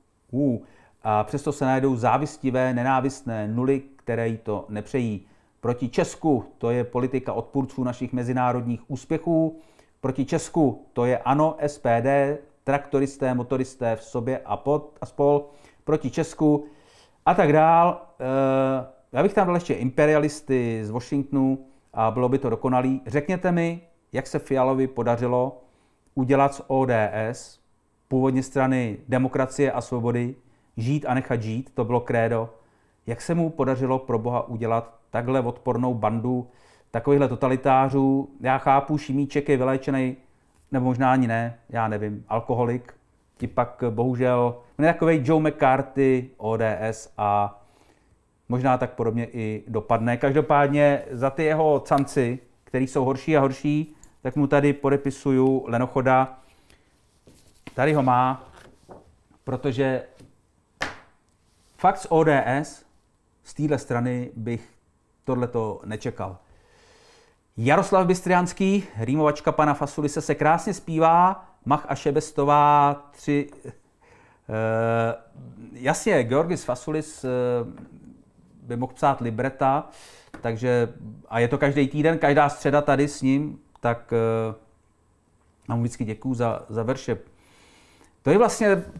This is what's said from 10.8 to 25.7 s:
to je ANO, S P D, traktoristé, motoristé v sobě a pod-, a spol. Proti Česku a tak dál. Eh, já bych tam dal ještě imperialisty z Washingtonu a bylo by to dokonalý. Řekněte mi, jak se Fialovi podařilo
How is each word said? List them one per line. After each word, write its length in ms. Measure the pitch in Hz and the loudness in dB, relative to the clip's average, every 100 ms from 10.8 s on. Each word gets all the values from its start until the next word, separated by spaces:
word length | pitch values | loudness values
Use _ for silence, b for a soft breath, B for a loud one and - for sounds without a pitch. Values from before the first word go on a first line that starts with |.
| - | -10
to 120 | - 123 | -2 0
je 120 | 123 | 0
ANO, 380 | 123 143 156 - | 0 2 2 0
S 180 | 147 - | -6 -2
P 240 | 127 117 | 0 2
D, 360 | 123 139 139 147 - _ | 2 2 0 -4 -10 _
traktoristé, 680 | - 143 143 139 135 - 131 | -4 -4 0 -2 -2 -2 -4
motoristé 640 | 123 120 131 127 - 117 113 | -2 -2 -4 -4 -4 -4 -4
v 80 | |
sobě 380 | - 123 117 131 - | -6 -6 -4 -6 -6
a 120 | 104 | -6
pod-, 400 | 139 151 147 - | -2 -2 -4 -16
a 40 | - | -12
spol. 440 | - 143 147 143 B B B | 0 2 2 -2 B B B
Proti 280 | - 151 135 | -2 -2 -2
Česku 540 | 139 147 - 151 147 147 B B B B B - | -4 -4 0 2 2 -2 B B B B B 0
a 80 | |
tak 200 | 180 165 | 4 6
dál. 480 | 151 160 165 175 175 - - | 6 6 6 4 2 -10 -8
Eh, 680 | 127 135 135 135 135 131 123 - _ | -2 0 2 2 0 -2 -6 -16 _
já 120 | 123 | 0
bych 100 | 190 | 2
tam 140 | 214 180 | 2 2
dal 80 | 175 | 0
ještě 180 | 170 | 0
imperialisty 1120 | 110 123 131 151 151 147 147 - 131 120 113 107 | -2 -2 2 4 4 2 -4 -2 0 0 -2 -4
z 40 | |
Washingtonu 760 | 113 - 143 139 139 135 131 b b b | -6 -4 -4 -2 0 0 0 b b b
a 180 | - 110 | -2 0
bylo 180 | 113 123 | 2 0
by 100 | 135 | 0
to 100 | 131 | 0
dokonalý. 520 | 113 131 127 131 131 110 | -2 0 0 0 -2 -2
Řekněte 460 | 143 147 180 180 | -4 -2 -2 0
mi, 300 | 170 170 170 - _ _ | 0 -2 -4 -14 _ _
jak 160 | 123 - | -8 -6
se 120 | 151 | -6
Fialovi 480 | - 135 127 135 131 | -2 0 2 2 -2
podařilo 720 | 131 117 117 123 123 127 - b | -2 -2 0 0 0 -2 -6 b